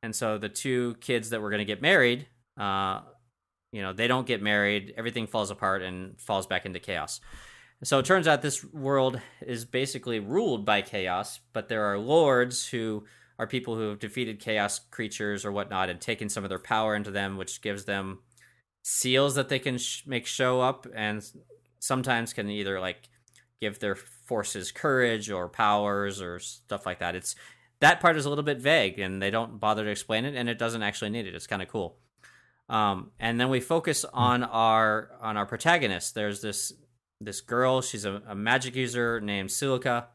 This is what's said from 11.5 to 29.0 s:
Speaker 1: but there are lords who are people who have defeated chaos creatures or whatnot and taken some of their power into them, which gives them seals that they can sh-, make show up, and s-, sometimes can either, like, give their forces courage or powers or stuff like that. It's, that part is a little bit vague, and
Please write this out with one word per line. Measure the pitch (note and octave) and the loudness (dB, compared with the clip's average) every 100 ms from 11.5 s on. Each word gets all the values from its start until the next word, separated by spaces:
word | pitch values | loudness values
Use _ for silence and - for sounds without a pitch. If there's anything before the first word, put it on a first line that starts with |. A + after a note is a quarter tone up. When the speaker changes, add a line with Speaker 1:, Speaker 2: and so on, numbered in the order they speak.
Speaker 1:
but | - G#2 | -8 -4
there | A2+ | 0
are | G#2 G2+ | 0 0
lords | A2+ D#3 D3+ B2+ B2 B2 - | 4 6 8 6 4 0 -4
who | B2 A2 G#2+ G#2 - _ _ | -4 -2 -4 -8 -20 _ _
are | A2 | -4
people | C3 B2 A2+ | -4 -4 -2
who | A2 | -2
have | G#2 | -4
defeated | G#2+ G#2 A#2+ G#2+ | -8 -6 -6 -6
chaos | - G#2+ G2+ - _ | -2 0 2 -2 _
creatures | - A2 - G#2 G2+ | -8 -6 -2 -2 -2
or | G2+ | -2
whatnot | G2+ G2+ F#2+ F#2 | -2 -2 0 0
and | F2 | -2
taken | - A2 G#2+ | -4 -4 -4
some | G#2 | -4
of | G2 | -4
their | F#2 | -6
power | - A2 A2 G#2+ | 0 2 2 0
into | G2+ | -2
them, | G2+ G2 F#2+ | -4 -4 -4
which | F#2+ - | -8 -8
gives | A2 G2+ | -6 -6
them | G2 G2+ F#2+ F#2 _ _ _ _ _ _ | -4 -4 -4 -10 _ _ _ _ _ _
seals | - - B2+ B2+ C#3+ | -4 -2 4 6 6
that | C3+ C3+ | 2 0
they | C3+ | 0
can | C#3 B2 | 0 -2
sh-, | - - - | -4 -8 -4
make | B2+ - | -4 -4
show | - B2+ B2+ | 0 2 4
up, | B2+ B2+ - | 4 0 -8
and | A2 G#2+ G#2+ | -4 -2 -2
s-, | G2+ - _ - _ _ | -8 -18 _ -20 _ _
sometimes | - C3 B2+ A#2+ A#2 | -2 -2 2 0 0
can | - G#2 | -4 -4
either, | G#2 G2 F#2+ | -4 -2 -2
like, | F#2 F2+ - _ _ _ _ _ | -4 -6 -12 _ _ _ _ _
give | G#2+ G2+ | -6 -4
their | G#2 | -4
forces | F#2+ - - - A#2 G#2 G#2+ F2+ | -4 -8 -20 -4 -4 -2 -4 -8
courage | - D#3 C3 A#2+ A2+ G#2+ | -4 0 4 4 2 -2
or | G2 F2 | -4 -4
powers | - A2 G#2 G#2 G2+ G2+ G2 | 2 4 4 4 0 -2 -4
or | F2+ F2 | -8 -10
stuff | - - _ G2+ - | -12 -16 _ -6 -6
like | F2 | -4
that. | F2 | -4
It's, | F2 - - - - _ _ | -4 -6 -10 -12 -20 _ _
that | D3 F3 | 6 8
part | F3+ D#3+ | 4 4
is | |
a | C#3+ | 0
little | C#3+ | -2
bit | D3 C#3 | -2 0
vague, | C3 D#3 G2+ | 4 4 4
and | G2 | 0